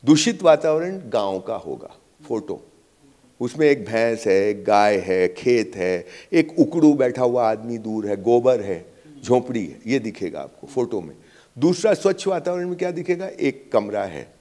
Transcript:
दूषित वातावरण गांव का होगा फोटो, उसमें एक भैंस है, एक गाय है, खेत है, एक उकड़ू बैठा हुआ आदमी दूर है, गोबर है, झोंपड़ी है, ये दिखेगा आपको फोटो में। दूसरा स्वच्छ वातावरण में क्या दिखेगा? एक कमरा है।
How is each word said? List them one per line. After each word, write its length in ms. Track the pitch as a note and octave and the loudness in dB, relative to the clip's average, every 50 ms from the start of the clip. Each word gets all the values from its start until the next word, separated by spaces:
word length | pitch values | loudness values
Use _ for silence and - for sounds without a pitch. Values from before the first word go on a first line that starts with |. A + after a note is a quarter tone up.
| - | 6
दूषित 380 | A#2+ D3+ D3+ - A#3+ A#3 F3+ F#3+ | 6 6 6 6 0 -2 2 4
वातावरण 680 | E3 D#3 D3+ D#3 E3 D#3 D#3 E3+ F3+ F#3+ F#3+ F3+ A2+ | 4 4 4 4 0 0 0 0 -4 -8 -10 -12 -4
गांव 300 | - A#2 G#2 G2 F#2+ F#2+ | -2 -2 -2 0 -2 -4
का 160 | F#2 - A2+ | -6 -6 -10
होगा 420 | G2+ F2+ E2 C2+ A#1 - - - - _ _ _ _ - - | -8 -8 -10 -12 -12 -12 -20 -20 -20 _ _ _ _ -10 -6
फोटो, 360 | A#2+ A2 - - F#2+ - - - _ _ _ _ _ _ _ _ _ _ _ _ _ _ | -6 -6 -6 -6 -12 -12 -12 -20 _ _ _ _ _ _ _ _ _ _ _ _ _ _
उसमें 260 | B2 B2 B2 C#3+ D#3 D3 | -8 -8 -2 2 4 4
एक 180 | C#3+ C3+ G#2 | 4 2 -2
भैंस 420 | - A2+ A2+ A2+ A#2 A2+ A2 - A2 | -4 -2 0 0 0 -2 -2 0 2
है, 220 | F#2+ F#2+ G2 G#2 | 2 4 4 2
एक 160 | G#2 G2+ G#2 | -2 -2 0
गाय 320 | G#2 G#2 G2+ G#2 G#2 G#2 F#2+ | 2 4 4 4 4 2 2
है, 300 | F2+ F#2 F#2 F#2 F#2 F2+ | 0 0 0 2 2 0
खेत 480 | F2+ - - B2 B2 A#2+ A2 F#2 - | 0 -2 0 2 2 2 2 -2 -6
है, 320 | G2 F2+ F2+ F#2 F2 F2 - - - - _ - | -4 -2 -2 -2 -2 -4 -8 -18 -20 -16 _ 0
एक 260 | E3+ D#3+ E3 - - | 0 0 0 2 2
उकड़ू 340 | D#3 D3+ - E3+ D3+ D3+ D3 | 2 2 2 4 4 4 6
बैठा 300 | C#3+ C3 B2 A#2 B2 B2+ | 6 2 0 0 0 0
हुआ 280 | B2 A#2+ B2 A#2+ A2 | 0 2 2 0 0
आदमी 260 | A2 A2 A2+ A#2 A#2+ A#2 | 0 -2 -6 -8 -8 -8
दूर 300 | A2 A2 A2 A2 G#2 G2+ | -6 -6 -6 -4 -4 -4
है, 140 | G2+ G2 | -4 -2
गोबर 400 | F#2+ A2+ A#2+ A#2+ A#2 B2+ B2+ A#2+ | 2 4 4 6 6 4 2 2
है, 240 | G2+ G2 F#2+ E2 F2 - - - _ - - - - | 0 -4 -6 -8 -8 -16 -20 -20 _ -20 -20 -18 -2
झोंपड़ी 400 | - B2 B2+ A#2+ B2+ B2+ A#2 G#2+ | 2 2 2 2 0 -6 -6 -6
है, 140 | D2+ - - - A2+ | -6 -10 -14 -6 -4
ये 120 | B2 C3+ | -4 -2
दिखेगा 400 | A2 A2 G2+ - G2+ F2 - D2+ | -2 -4 -10 -8 -8 -8 -8 -8
आपको 280 | C#2 C2+ - - - - | -14 -14 -16 -20 -20 -10
फोटो 340 | C#3+ C3 B2 A#2 A#2 G#2 | -4 -4 -4 -2 -4 -8
में। 140 | F2 D#2 - - - - _ - _ _ _ B2 | -8 -10 -16 -20 -20 -20 _ -20 _ _ _ 0
दूसरा 340 | B2 E3 F3+ F3+ - A3 G3+ | 2 2 2 2 2 0 0
स्वच्छ 340 | - - G3 F#3+ F#3+ - G3 | 2 2 0 -2 0 -2 -2
वातावरण 400 | F#3+ F3 C#3+ F3+ F3+ F3+ F3 F3+ | -2 -2 -2 -4 -4 -4 -4 -6
में 100 | F3+ E3+ | -6 -4
क्या 140 | F#3 F3+ | -4 -6
दिखेगा? 360 | F3 D#3+ E3+ - F3+ E3+ F#3+ F#3+ | -6 -6 -4 -4 -4 -4 -4 -12
एक 440 | - - - C#3 C3+ - - - | -8 -2 -2 -2 -2 -4 -12 0
कमरा 320 | - A2+ G#2 G#2 G2+ G#2 G2 | 0 0 0 0 -4 -4 -4
है। 340 | F#2+ E2 D2 A#1+ - _ _ | -4 -6 -10 -14 -14 _ _